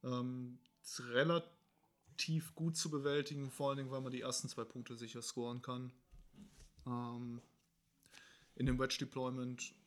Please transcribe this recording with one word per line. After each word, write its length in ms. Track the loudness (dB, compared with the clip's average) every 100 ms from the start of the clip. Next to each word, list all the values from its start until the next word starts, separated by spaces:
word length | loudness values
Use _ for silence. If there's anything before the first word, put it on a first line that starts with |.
ähm, 540 | 0 0 0 -2 -6 -8 -18 _
ist 200 | -10 -8 2
relativ 1500 | 6 8 6 2 -16 _ _ _ _ _ -4 2 2 2
gut 220 | 0 0 2
zu 140 | 0
bewältigen, 600 | 2 4 4 2 -2 -4
vor 200 | 0 0
allen 80 | 2
Dingen, 120 | 0
weil 120 | -2
man 100 | -2
die 80 | -2
ersten 280 | 0 -2 -2
zwei 160 | -4
Punkte 320 | -6 -6 -8 -8
sicher 260 | -8 -6
scoren 400 | -6 -2 -2 -4
kann. 300 | -4 -6 -6 -10 _ -20 -20 -20 -20 -20 -20 -12 -4
Ähm, 540 | -2 -2 -4 -6 -8 -12 _ _ _ _ _ -20 -20 -20 -20 -20 2
in 100 | 4
dem 120 | 4
Wedge-Deployment 960 | 4 2 0 0 -2 -2 -4 -4 -8 -12